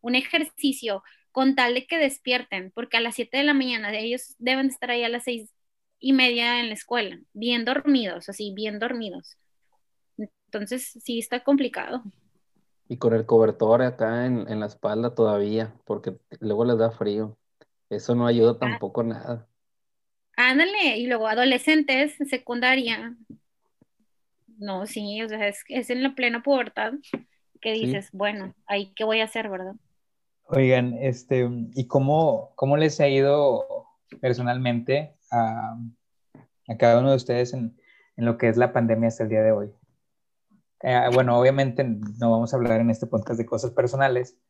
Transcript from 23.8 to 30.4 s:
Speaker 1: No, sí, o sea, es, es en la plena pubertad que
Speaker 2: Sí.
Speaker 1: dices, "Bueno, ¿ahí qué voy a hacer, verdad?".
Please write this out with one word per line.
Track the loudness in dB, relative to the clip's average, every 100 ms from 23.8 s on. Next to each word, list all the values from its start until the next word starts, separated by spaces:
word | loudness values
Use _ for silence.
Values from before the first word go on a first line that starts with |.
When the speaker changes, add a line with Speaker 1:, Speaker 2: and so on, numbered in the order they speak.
| _ _ _ _ _ _ _ -16
Speaker 1:
No, | -8 -8 -8
sí, | -8 -8 -8
o | -8
sea, | -2 -4
es, | -4 -8
es | -8 -4
en | -2
la | -2
plena | 0 -2 -2
pubertad | 2 2 0 -4 -6 -6 -10 -12 -12 _ _ _
que | -6
Speaker 2:
Sí. | -2 -2
Speaker 1:
dices, | -2 -6
"Bueno, | -4 -4 -4 -10 -16 -6
¿ahí | -4 -4
qué | -4
voy | 0 0
a |
hacer, | 0 -2 -6
verdad?". | -6 -8 -12 _ _ _ _ _ _